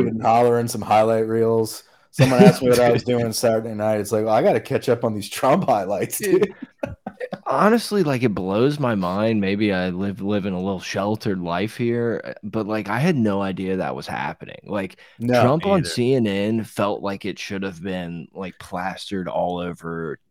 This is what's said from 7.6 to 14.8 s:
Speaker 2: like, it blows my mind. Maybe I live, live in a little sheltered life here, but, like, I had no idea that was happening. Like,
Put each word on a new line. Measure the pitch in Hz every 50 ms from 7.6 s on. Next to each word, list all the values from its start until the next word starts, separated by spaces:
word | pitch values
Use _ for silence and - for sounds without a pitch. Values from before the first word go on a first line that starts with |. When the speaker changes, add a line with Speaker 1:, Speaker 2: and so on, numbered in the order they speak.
| 185 214 233 226 - - 208 202 160
Speaker 2:
like, | 147 135 117
it | 127 117 92
blows | - 92 92 98 110 127 147 147 147
my | 135 120 110
mind. | 98 90 90 92 101 110 113 113 104
Maybe | 98 95 101 101 110 104
I | 95 92 92 92
live, | 87 92 98 101 92 -
live | 95 101 104 101 90
in | 101
a | 92 90
little | 92 98 95 87
sheltered | - - - 101 98 107 110 - - 110 95 92
life | 87 85 85 90 104 110 -
here, | - 120 117 117 120 120 117 98 - - 62 - -
but, | - 104 110 110 101
like, | 101 110 110 98 101
I | 107 120
had | 156 190 165
no | 123 110 104 98 98
idea | 98 98 92 95 95 92 95
that | 92 80 69 64
was | 67 -
happening. | - 69 60 69 76 80 - - - - - -
Like, | - 98 101